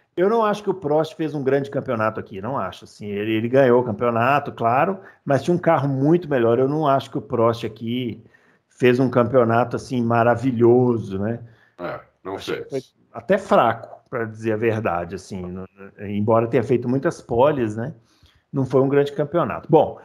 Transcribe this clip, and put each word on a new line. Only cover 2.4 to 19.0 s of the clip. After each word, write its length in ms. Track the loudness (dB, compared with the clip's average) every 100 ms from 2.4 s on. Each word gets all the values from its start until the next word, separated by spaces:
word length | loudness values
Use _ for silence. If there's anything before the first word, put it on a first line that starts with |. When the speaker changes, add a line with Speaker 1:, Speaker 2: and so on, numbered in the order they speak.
Speaker 1:
não 180 | -8 -6
acho. 260 | -6 -10
Assim, 220 | -20 -16 -10
ele, 260 | -6 -2
ele 160 | -2 2
ganhou 320 | 4 6 4
o 40 |
campeonato, 680 | 2 -2 -2 0 2 0 -2
claro, 460 | -4 0 2 0 -4 -12 -14
mas 180 | -2 0
tinha 120 | 0
um 40 | 0
carro 300 | 2 2 0
muito 400 | 0 2 2 2
melhor. 300 | 2 2 4
Eu 100 | 2
não 180 | 0 2
acho 240 | 0 -2
que 80 | -10
o 40 |
Prost 420 | -6 0 0 0
aqui 580 | -6 -10 -6 -4 -6 -8 -16 _ _ _ _
fez 300 | _ 4 4
um 100 | 4
campeonato, 680 | 2 4 4 4 2 0 -4
assim, 260 | -6 -4
maravilhoso, 1160 | 0 2 4 2 0 4 6 6 4 0 -4 -6
né? 220 | -6 -6 -12 _ _ -14
Speaker 2:
É, 220 | -12 -12 -14 _
não 100 | -12
Speaker 1:
Acho 180 | -10 -8
que 60 | -8
Speaker 2:
fez. 100 | -8
Speaker 1:
foi 100 | -10 -12 _ _
até 260 | -12 -2 -2
fraco, 580 | 2 4 4 0 -8 -20 _
pra 140 | -6
dizer 280 | -6 -6 -4
a 40 | 0
verdade, 580 | 0 0 -2 -4 -6
assim, 260 | -10 -12 -12
no, 240 | -10 -12 -14 -18 -20 -14
embora 480 | -8 -4 0 2 2
tenha 160 | 0
feito 260 | 0 -2 0
muitas 320 | -2 -4 -6
poles, 520 | -4 2 2 2 -4
né? 200 | -4 -10 -12 _ _ _ _ _
Não 120 | -6 0
foi 140 | 2
um 60 | 4
grande 240 | 2